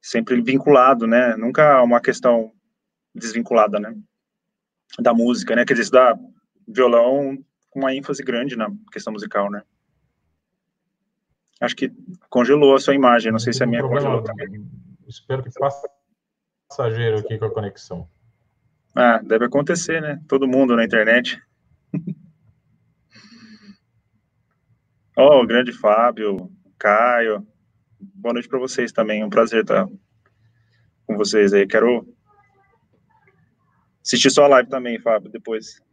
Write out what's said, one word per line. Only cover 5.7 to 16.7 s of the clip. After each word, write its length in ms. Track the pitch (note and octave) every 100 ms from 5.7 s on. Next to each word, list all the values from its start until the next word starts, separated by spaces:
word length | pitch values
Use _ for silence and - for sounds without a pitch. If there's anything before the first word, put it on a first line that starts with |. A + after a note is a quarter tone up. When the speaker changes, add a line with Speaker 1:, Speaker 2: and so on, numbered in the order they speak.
Speaker 1:
dizer, 100 | A#2+
estudar 340 | G#2+ C3+ B2+ A2+ - _ _ _ -
violão 720 | A2 B2 A#2 A#2+ C#3 C#3 C3+ _ _ _
com 100 | C#3
uma 140 | C3+
ênfase 280 | C3 C3+ C#3
grande 340 | C3+ A#2+ C#3 A#2
na 140 | G#2+ G2+ _
questão 220 | G#2+ A2
musical, 380 | G#2+ G#2+ G#2 G2+
né? 120 | G#2 _ _ _ _ _ _ _ _ _ _ _ _ _ _ _ _ _ _ _ _
Acho 160 | A#2+ -
que 160 | C3 - - F3+ _
congelou 460 | B2+ B2 D3 C#3+
a 60 | C3+
sua 140 | C3+
imagem, 360 | C#3 B2+ A#2+ A2
não 80 | A2
sei 140 | A#2+
se 100 | A#2
a 40 | A#2+
minha 140 | A#2
Speaker 2:
Problema, 260 | - A#2 B2
Speaker 1:
congelou 160 | A2+
também. 420 | A2 G2+ F#2+ G#2 G#2 - - - -
Speaker 2:
espero 360 | - _ C3
que 80 | B2+ -
passe 280 | C#3 C#3 - _ _ _ _ _ _ _
passageiro 500 | _